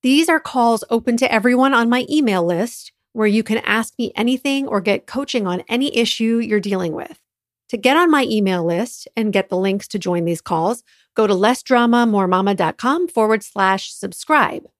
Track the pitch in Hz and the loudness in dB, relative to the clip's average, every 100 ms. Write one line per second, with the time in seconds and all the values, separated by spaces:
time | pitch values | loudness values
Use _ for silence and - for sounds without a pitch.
0 | 254 285 330 320 - 254 233 226 - 233 | 2 2 2 0 0 0 2 2 0 -2
1 | 254 233 262 220 233 247 269 254 233 247 | 0 0 2 2 2 4 4 4 2 0
2 | - 302 254 190 170 175 233 - - _ | 0 0 2 2 0 0 -2 -6 -20 _
3 | _ 233 214 214 220 220 - 214 226 - | _ -2 2 2 0 -2 0 0 -2 -6
4 | 226 - 233 254 277 277 269 202 185 196 | -6 -2 0 0 -2 -2 -2 -2 0 -2
5 | - 254 285 254 190 180 - 240 285 - | -4 -8 -4 -4 -2 -4 -4 -2 -2 0
6 | 226 - 226 233 226 214 202 190 175 156 | -2 0 0 0 0 -2 -2 -4 -4 -6
7 | - - _ _ _ _ _ 233 247 302 | -12 -18 _ _ _ _ _ -2 2 4
8 | 349 302 262 214 196 180 165 170 240 - | 4 2 2 0 0 0 0 -2 -4 -8
9 | - - 214 196 190 185 190 196 - 202 | -10 -4 -2 -2 -2 -2 -2 -2 -4 -6
10 | 180 175 170 165 - 165 170 240 _ _ | -4 -2 -2 -4 -4 -2 0 -2 _ _
11 | _ - 214 185 202 254 - 247 240 240 | _ -2 0 2 2 0 0 2 4 2
12 | 233 202 185 185 196 190 165 - 247 311 | 2 2 2 2 0 0 -2 -2 -2 -2
13 | 349 - 214 220 - 208 190 190 - - | -2 0 0 0 -4 -2 0 0 -4 -12
14 | 196 - - 311 - - - | -12 -12 0 2 2 -2 -14